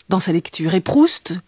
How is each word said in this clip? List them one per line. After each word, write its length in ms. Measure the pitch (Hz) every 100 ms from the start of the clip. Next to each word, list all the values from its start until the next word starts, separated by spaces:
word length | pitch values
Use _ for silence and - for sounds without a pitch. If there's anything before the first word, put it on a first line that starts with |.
| -
Dans 100 | 190
sa 140 | 180
lecture, 400 | 165 - - 160
et 80 | 185
Proust 540 | 185 277 330 - - 175